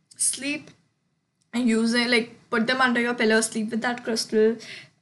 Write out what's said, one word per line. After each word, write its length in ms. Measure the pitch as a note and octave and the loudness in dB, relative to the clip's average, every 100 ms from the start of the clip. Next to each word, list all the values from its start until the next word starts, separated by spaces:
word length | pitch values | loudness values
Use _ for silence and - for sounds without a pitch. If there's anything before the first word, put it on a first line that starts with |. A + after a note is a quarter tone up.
| _ - | _ -4
sleep 560 | - - C#4 D4 - _ _ _ _ _ _ _ _ | -4 -4 -6 -8 -12 _ _ _ _ _ _ _ _
and 160 | A#3+ B3+ | -2 2
use 260 | A3+ A3+ | 2 2
it, 160 | A#3+ A#3+ | 0 2
like, 260 | A#3+ A#3 - _ | 0 0 -10 _
put 160 | A#3 A#3 | -2 0
them 140 | C4 | 2
under 220 | B3+ A#3+ | 2 2
your 120 | A#3+ | 0
pillow, 280 | A#3+ A3 A3 | 0 2 2
sleep 280 | A3+ A3+ A3 | 2 -4 -4
with 100 | A3+ | -4
that 220 | A#3+ A#3+ - | -4 -4 -4
crystal, 500 | A#3 - A3 A3 A#3 - - - _ | -4 0 2 2 2 -8 -18 -20 _